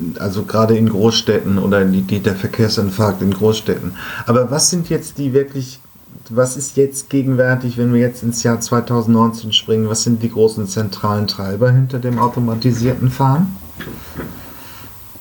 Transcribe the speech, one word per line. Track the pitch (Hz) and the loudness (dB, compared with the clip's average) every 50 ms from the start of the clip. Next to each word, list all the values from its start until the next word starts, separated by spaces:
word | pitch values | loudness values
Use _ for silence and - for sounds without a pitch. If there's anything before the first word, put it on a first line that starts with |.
| 82 80 - - | -6 -8 -6 -6
also | - 104 92 107 95 | -6 -4 -4 -4 -4
gerade | - - 107 110 110 113 | 0 2 2 4 4 4
in | 110 113 107 | 4 4 2
Großstädten | - 95 107 113 110 - - - 104 95 - 95 98 98 | 2 4 2 2 2 2 2 2 0 2 2 2 0 2
oder | 95 98 101 101 95 | 2 2 2 4 4
die, | 95 95 98 92 | 4 2 2 2
die, | - 107 98 | 0 -2 0
der | - 107 95 | 0 -2 -2
Verkehrsinfarkt | 95 - - - - 113 107 - 113 101 98 95 - 104 101 95 - | -2 -4 -6 0 0 0 0 2 0 -2 -2 0 0 0 0 0 0
in | 98 95 95 | 0 0 0
Großstädten. | 95 107 110 107 110 - - 92 - - 87 - - - - - - - | 2 2 2 2 2 0 -2 -4 -2 -4 -8 -10 -10 -12 -12 -10 -8 -2
Aber | - 117 123 127 120 | 2 2 2 2 2
was | 139 156 - - | 0 0 2 2
sind | 180 175 165 - | 2 0 0 0
jetzt | 165 147 - - - - | -2 -2 -2 -6 -8 -4
die | 143 135 123 | -4 2 2
wirklich, | 139 139 139 - 139 127 - - - - - - - - - - - - - | 2 0 0 -4 -8 -8 -8 -12 -18 -20 -20 -20 -20 -20 -20 -20 -20 -16 -4
was | 113 120 127 127 - | 0 0 0 0 -2
ist | - - - - | -6 -10 -4 2
jetzt | 135 139 139 135 - - - | 2 2 2 0 -6 -8 -2
gegenwärtig, | - 139 127 131 131 123 127 127 127 127 127 123 110 120 | -2 0 0 2 2 2 2 2 2 0 -2 -4 -2 0
wenn | 120 123 120 | 0 2 4
wir | 120 | 4
jetzt | 120 123 123 - 110 | 2 2 0 -2 -4
ins | 117 117 - - | -4 -2 0 0
Jahr | 123 117 110 | 0 0 0
zweitausendneunzehn | - - 123 120 117 - 123 120 110 113 117 113 113 113 113 - - 107 101 | 0 0 0 0 0 0 0 0 2 4 4 4 4 2 0 -4 -6 -2 -2
springen, | 95 - - 110 110 110 107 | -2 0 2 2 2 2 0
was | 110 113 - | 0 -2 0
sind | 120 117 110 117 | 0 0 0 0
die | 113 | -2
großen | - 107 110 110 - 110 104 | 2 4 2 4 4 0 -4
zentralen | 95 - 110 107 98 - - - 104 104 104 104 98 | -4 -2 -4 -4 -4 -4 -4 -2 0 0 0 0 -2
Treiber | - - 98 95 98 101 123 127 | -4 -6 -4 -6 -2 0 2 4
hinter | 127 131 131 127 131 120 | 4 4 4 2 -2 -4
dem | 120 123 120 117 | -2 -2 0 2
automatisierten | 113 120 - 127 120 117 113 113 - 127 117 110 117 127 123 - 120 127 | 0 0 0 0 -2 0 -2 0 0 0 0 2 0 0 0 2 0 0
Fahren? | 127 - 139 131 135 156 190 190 190 - - - - - - - - - - - - - - - - - - - - - - - - - - - - - - - - - | 0 2 2 2 4 2 2 0 -2 -8 -14 -18 -16 -16 -14 -14 -14 -16 -16 -14 -12 -10 -10 -10 -12 -16 -18 -20 -20 -20 -20 -20 -20 -20 -20 -20 -20 -20 -20 -20 -20 -20